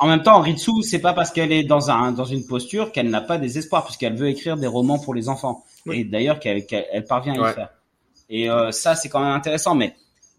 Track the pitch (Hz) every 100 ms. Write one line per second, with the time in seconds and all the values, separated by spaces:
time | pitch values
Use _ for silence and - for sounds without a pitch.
0 | 151 160 160 208 156 156 - 220 - 170
1 | 170 175 170 - 160 156 143 147 139 120
2 | 123 123 127 135 123 123 - 202 220 143
3 | 120 107 - 170 131 139 156 175 151 -
4 | 123 113 143 139 165 156 135 120 127 143
5 | 143 120 110 131 135 120 _ _ - 120
6 | 107 107 139 147 - 101 98 107 - 101
7 | 110 127 131 131 113 113 104 _ _ _
8 | _ _ _ 110 117 117 113 - 170 160
9 | 147 139 139 139 156 156 190 156 107 -
10 | _ _ _